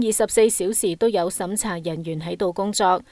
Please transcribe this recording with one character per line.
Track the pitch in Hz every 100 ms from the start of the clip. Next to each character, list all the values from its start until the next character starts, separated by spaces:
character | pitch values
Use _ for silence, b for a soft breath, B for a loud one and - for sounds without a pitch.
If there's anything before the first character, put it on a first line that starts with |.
| 226
二 |
十 | 220 214
四 | - 220
小 | 226 185
時 | 226 202 165
都 | 226
有 | 202 175
審 | - 185
查 | 208 220 175
人 | 165 160
員 | 165 160
喺 | 160
度 | 175 190
工 | 175 196
作， | 202 196 180 b